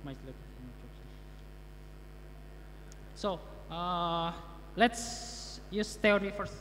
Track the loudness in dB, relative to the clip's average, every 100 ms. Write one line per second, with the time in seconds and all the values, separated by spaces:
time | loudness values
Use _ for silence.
0 | -8 -10 -10 -10 -12 -12 -12 -10 -12 -12
1 | -12 -12 -14 -14 -14 -14 -14 -12 -12 -14
2 | -14 -14 -12 -14 -12 -12 -12 -12 -12 -12
3 | -12 0 0 0 -4 -12 -6 -2 2 4
4 | 4 4 4 0 -8 -12 -8 6 6 8
5 | -4 -4 -6 -8 -8 -10 -4 0 0 6
6 | 10 10 6 -2 -4 -4